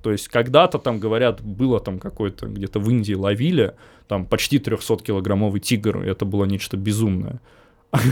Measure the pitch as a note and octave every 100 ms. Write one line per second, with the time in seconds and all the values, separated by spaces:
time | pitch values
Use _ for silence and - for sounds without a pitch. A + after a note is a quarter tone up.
0 | - G#2 - A#2+ A#2+ C#3 F3+ C#3+ B2+ A2+
1 | G#2+ A2+ B2 G#2 G#2+ G2 B2+ A#2 - F#2
2 | G2+ - G2+ - G#2+ G2+ F#2+ G#2+ G#2 B2
3 | G#2 F#2+ G2 G2+ C#3+ F3+ - - - -
4 | _ G2+ F#2 A2 - C#3 - G#2+ - G#2+
5 | - G2+ F#2+ G2 G#2 G2 - A2+ G#2+ F#2+
6 | F#2 F#2+ G2+ G2+ G2 G2 - G2 G2 G#2
7 | A2 F#2 G#2 B2 - - _ _ _ C3
8 | A#2